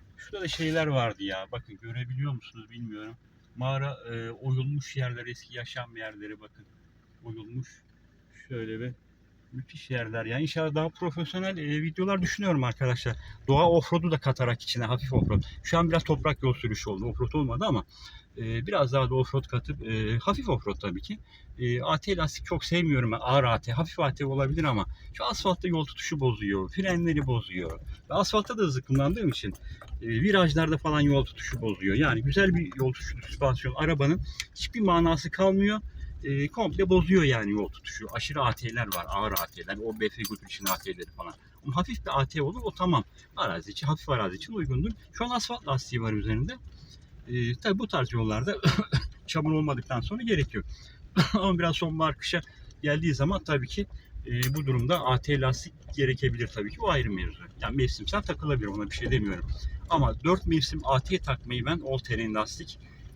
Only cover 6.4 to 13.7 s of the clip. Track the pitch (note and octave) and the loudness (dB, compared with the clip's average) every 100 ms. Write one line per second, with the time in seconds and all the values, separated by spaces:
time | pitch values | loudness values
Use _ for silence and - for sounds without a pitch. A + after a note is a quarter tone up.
6.4 | G#2 - - _ _ _ _ _ A#2 A2 | -18 -20 -20 _ _ _ _ _ -14 -14
7.4 | G#2+ B2+ B2+ - _ _ _ _ _ - | -12 -12 -12 -16 _ _ _ _ _ -20
8.4 | - B2 A2 A2 B2 B2 _ _ _ _ | -10 -8 -6 -6 -8 -10 _ _ _ _
9.4 | _ B2+ - D3+ - B2+ A2 A2+ A2 B2+ | _ -14 -12 -14 -6 -4 -4 -4 -4 -2
10.4 | D#3 E3 D#3 D3+ D#3+ - F3+ D#3+ D#3+ F#3 | -2 0 0 0 -2 -2 -4 -2 -4 -4
11.4 | F#3+ F3 D3 D3+ D#3+ F3 F#3 G3 F3 - | -4 -4 -2 -2 -2 -2 0 2 0 0
12.4 | G3+ D3+ B2 - C3 A#2+ B2 A2+ - - | 2 2 2 2 0 0 -2 -4 -8 -4
13.4 | - C#3 E3+ | 4 6 8